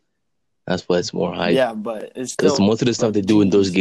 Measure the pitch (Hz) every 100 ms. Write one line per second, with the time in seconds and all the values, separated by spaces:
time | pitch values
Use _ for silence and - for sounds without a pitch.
0 | _ _ _ _ _ _ - 90 - 90
1 | - 90 90 87 87 87 123 110 107 107
2 | 92 - 127 - - 143 101 113 123 110
3 | 117 104 95 107 101 101 98 92